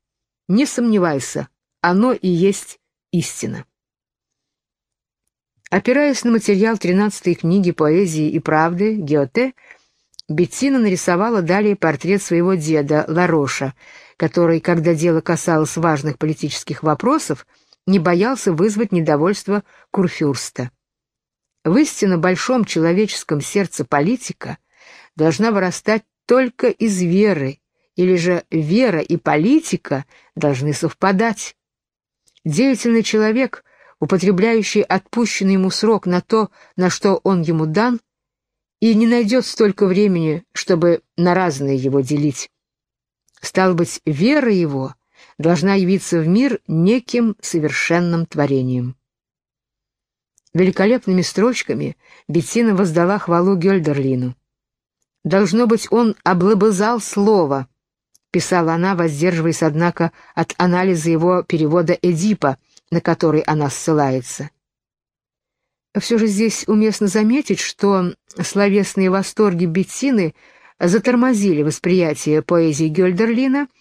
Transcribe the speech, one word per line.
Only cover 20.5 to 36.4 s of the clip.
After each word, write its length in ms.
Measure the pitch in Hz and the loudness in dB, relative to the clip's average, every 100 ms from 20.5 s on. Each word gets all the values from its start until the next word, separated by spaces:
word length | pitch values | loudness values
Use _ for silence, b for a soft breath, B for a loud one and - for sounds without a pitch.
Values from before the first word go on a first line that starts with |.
| - 123 - _ _ _ _ _ _ _ _ | -10 -12 -14 _ _ _ _ _ _ _ _
В 140 | 156 214 | 0 2
истинно 400 | 302 - 202 175 | 0 0 0 2
большом 480 | 185 185 - 254 208 | 0 0 0 -2 0
человеческом 720 | 165 165 180 214 - - 147 | 0 0 2 -2 -4 -6 -6
сердце 460 | - - 180 - 135 | -4 -4 -4 -6 -2
политика 720 | 143 160 247 - - - - b b b b b - | 0 0 -2 -6 -12 -14 -14 b b b b b -2
должна 360 | 156 156 226 | 0 2 0
вырастать 520 | 202 185 - - 214 - _ - | 0 -2 -2 -2 -2 -4 _ 0
только 440 | 247 254 - 247 | 2 0 -2 -2
из 300 | - 226 190 | 0 -2 0
веры, 600 | 175 185 208 165 135 139 _ _ _ - | 0 2 2 0 -4 -8 _ _ _ -2
или 200 | 185 180 | 0 2
же 280 | 175 175 - | 0 -2 -2
вера 520 | 160 151 208 254 165 | -4 0 2 2 0
и 160 | - 170 | -2 -4
политика 880 | - 151 190 311 - 175 - 135 b b b - | 0 0 2 2 0 -6 -6 -8 b b b -4
должны 380 | 147 131 147 | -2 0 -2
совпадать. 840 | 143 165 - 190 190 226 - - - _ _ _ _ _ _ _ _ 160 | -4 -6 -2 0 2 0 -4 -12 -18 _ _ _ _ _ _ _ _ -4
Деятельный 580 | 151 269 247 240 226 | 0 2 0 0 0
человек – 600 | 202 214 214 226 262 - b b b b | 0 0 0 0 -2 -6 b b b b
употребляющий 840 | 151 185 185 180 226 226 196 208 | -2 0 2 2 2 2 0 0
отпущенный 720 | - 190 - 233 226 - 190 | 0 -2 -2 -4 -2 0 0
ему 160 | 190 190 | 2 0
срок 360 | - 214 214 180 | 0 0 0 0
на 160 | 180 | -2
то, 280 | - 220 | 0 -2